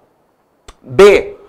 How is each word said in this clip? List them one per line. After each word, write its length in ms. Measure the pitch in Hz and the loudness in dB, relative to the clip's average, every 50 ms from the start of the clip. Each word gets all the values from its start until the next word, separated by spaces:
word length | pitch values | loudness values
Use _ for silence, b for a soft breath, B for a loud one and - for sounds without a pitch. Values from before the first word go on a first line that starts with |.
| _ _ _ _ _ _ _ _ _ _ _ _ _ - _ _ | _ _ _ _ _ _ _ _ _ _ _ _ _ -20 _ _
B, 560 | _ 127 127 123 196 208 190 135 - - - b b | _ -8 -2 0 2 2 2 0 -4 -8 -18 b b